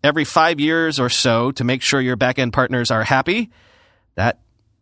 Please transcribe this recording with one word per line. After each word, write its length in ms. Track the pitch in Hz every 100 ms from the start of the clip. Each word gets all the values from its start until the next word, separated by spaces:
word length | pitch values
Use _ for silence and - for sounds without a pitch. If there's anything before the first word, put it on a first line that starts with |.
every 200 | 143 151
five 360 | 143 170 160 156
years 400 | 151 165 160 143
or 80 | 123
so 420 | - 131 117 123
to 120 | 135
make 160 | 123 127
sure 220 | - 139
your 140 | 127 120
back 220 | 123 127
end 140 | 123
partners 380 | 123 127 127 120
are 140 | 113
happy, 440 | 110 131 151 208 226 _ _ _ _ _ _ -
that 240 | 113 - _ _ _ _